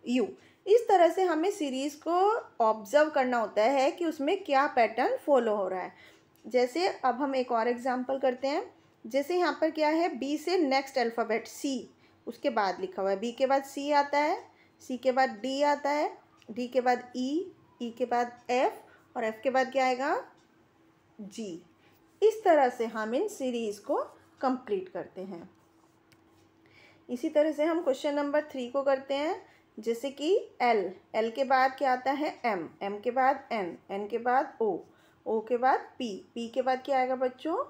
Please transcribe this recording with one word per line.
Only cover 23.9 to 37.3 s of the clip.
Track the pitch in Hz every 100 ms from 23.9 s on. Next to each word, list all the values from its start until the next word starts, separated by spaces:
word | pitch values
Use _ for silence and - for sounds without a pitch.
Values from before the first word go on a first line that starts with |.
| 359 - - _ _
कंप्लीट | 262 254 - 196 185
करते | 180 - -
हैं। | 190 170 190 _ _ _ _ _ _ _ _ _ _ _ _ _ - _ -
इसी | 247 320
तरह | 302 311
से | 285
हम | 311 330
क्वेश्चन | 339 269 294
नंबर | 285 285 294
थ्री | 302 269 240
को | 277
करते | 269 269 269
हैं। | 277 302 415 - _ _ -
जैसे | 220 233 277
कि | 277 311 415 - -
एल, | 247 226 185 185 _
एल | 226 226
के | 233
बाद | 262 262 262 269
क्या | 277
आता | 254 269
है, | 277 311 -
एम, | 240 190 151 -
एम | 202 208
के | 240
बाद | 240 262 277 -
एन, | 226 180 - -
एन | 196 208
के | 233
बाद | 240 254 - -
ओ, | 220 165 - _ _ _
ओ | - 220
के | 214 240
बाद | 254 403 - _
पी, | 240 190 -
पी | 233 233
के | 262
बाद | 254 254
क्या | 269 262
आएगा | 254 254
बच्चों | 254